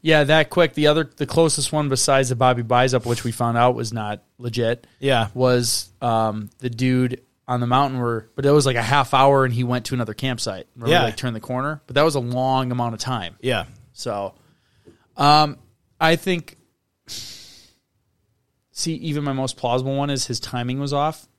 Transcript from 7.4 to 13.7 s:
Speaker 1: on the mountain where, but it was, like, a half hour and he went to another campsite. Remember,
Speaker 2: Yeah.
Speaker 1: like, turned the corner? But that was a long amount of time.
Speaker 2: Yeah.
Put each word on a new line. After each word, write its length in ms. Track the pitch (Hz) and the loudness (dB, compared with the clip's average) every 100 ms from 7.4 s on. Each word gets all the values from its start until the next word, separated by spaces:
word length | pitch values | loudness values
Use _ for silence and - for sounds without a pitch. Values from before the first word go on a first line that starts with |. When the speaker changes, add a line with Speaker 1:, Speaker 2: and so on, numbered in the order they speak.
| - | -6
Speaker 1:
on 140 | 123 | -4
the 60 | 120 | 2
mountain 320 | 127 143 131 | 2 2 0
where, 280 | 120 113 - - | -2 -4 -8 -2
but 100 | 139 | 4
it 60 | |
was, 140 | 147 139 | 4 4
like, 100 | 120 | 0
a 60 | |
half 320 | 113 143 131 | 2 2 2
hour 300 | 135 139 139 | 4 4 4
and 100 | 131 | 2
he 100 | 120 | 0
went 220 | 123 123 120 | -2 -4 -4
to 100 | 127 | -6
another 180 | 110 | -6
campsite. 540 | 107 135 123 - 95 - - | -6 -6 -4 -6 -8 -14 -8
Remember, 160 | 120 | 2
Speaker 2:
Yeah. 120 | 170 | 2
Speaker 1:
like, 140 | 127 110 | 2 -4
turned 180 | 131 110 | -6 -8
the 40 | |
corner? 400 | - 127 139 151 _ | -6 -6 -6 -8 _
But 80 | 127 | 0
that 80 | 156 | 2
was 100 | 139 | 0
a 40 | |
long 520 | 120 123 131 131 127 | -4 -2 0 0 0
amount 220 | 123 120 | -2 -4
of 60 | 107 | -6
time. 360 | 127 120 87 - | -6 -6 -6 -8
Speaker 2:
Yeah. 240 | 123 110 - | -4 -4 -6